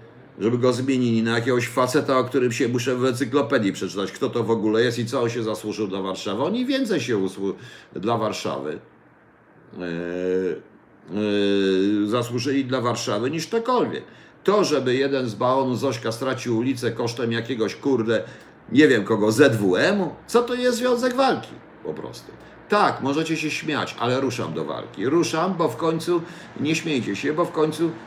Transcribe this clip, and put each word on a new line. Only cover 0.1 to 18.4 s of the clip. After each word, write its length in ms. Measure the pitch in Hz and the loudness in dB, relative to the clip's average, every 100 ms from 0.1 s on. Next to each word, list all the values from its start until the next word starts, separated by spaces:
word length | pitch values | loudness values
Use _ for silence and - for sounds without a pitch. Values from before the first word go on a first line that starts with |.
| - - - | -20 -20 -4
żeby 180 | 107 120 | 0 2
go 160 | 127 | 2
zmienili 500 | 120 135 131 120 113 | 2 0 2 2 2
na 80 | 113 | 2
jakiegoś 360 | 117 120 123 120 | 0 2 0 0
faceta, 520 | - 123 151 143 131 | -2 2 2 2 2
o 40 | |
którym 280 | 123 143 123 | 2 2 0
się 160 | 117 123 | 2 0
muszę 280 | 123 120 127 | 0 0 0
w 100 | 127 | 0
encyklopedii 680 | 117 123 139 156 131 98 | 0 0 0 2 2 0
przeczytać, 380 | - 98 92 95 | -2 -6 -4 -6
kto 180 | - 131 | -4 -2
to 140 | 120 | -2
w 80 | 107 | 0
ogóle 320 | 113 107 110 | 2 2 4
jest 160 | 123 117 | 2 0
i 60 | 117 | -2
co 160 | 135 | 0
on 80 | 120 | -2
się 140 | 123 | -2
zasłużył 440 | 110 107 107 104 104 | -4 -4 -6 -4 -4
dla 140 | 95 | -4
Warszawy. 420 | 95 92 107 101 | -4 -6 -6 -2
Oni 220 | 151 233 247 | -2 -2 -2
więcej 360 | 269 240 175 | -2 0 -2
się 160 | 120 107 | 0 0
usłu-, 360 | 95 98 98 90 - - - - | -2 -4 -6 -6 -12 -20 -14 -6
dla 220 | 98 113 | -2 -2
Warszawy, 600 | 107 98 - 67 71 76 - - - _ _ _ _ - - | -2 -4 -6 -6 -8 -10 -14 -20 -20 _ _ _ _ -20 -20
e, 80 | - 87 85 87 90 92 92 92 76 - - _ - - 95 104 101 101 98 95 95 98 104 104 | -12 -8 -6 -6 -4 0 0 0 -4 -10 -20 _ -20 -8 -4 0 2 2 2 2 2 2 2 0
e, 20 | |
zasłużyli 580 | 120 120 120 135 139 127 | 0 -2 -4 0 -2 0
dla 160 | 131 | -2
Warszawy 500 | 120 117 - 104 127 | 0 -2 -2 -2 -2
niż 160 | 160 156 | -4 -4
ktokolwiek. 560 | 226 226 247 135 78 - - - - | -2 0 0 0 -4 -10 -20 -20 -4
To, 200 | - 208 | 2 4
żeby 320 | 160 143 127 127 | 4 2 2 2
jeden 340 | 139 135 123 | 2 0 -2
z 60 | 101 | 0
baonu 400 | 123 127 127 117 | 2 2 2 0
Zośka 360 | 135 120 117 | -2 -2 -4
stracił 460 | 110 131 120 127 113 | -4 -4 -4 -2 0
ulicę 340 | 127 120 120 | 0 0 -2
kosztem 400 | - 117 123 117 | -2 -4 -2 -2
jakiegoś, 440 | 117 113 113 107 - | -2 -2 -2 -2 -2
kurde, 480 | 143 127 110 110 - - | 0 2 2 0 -2 -14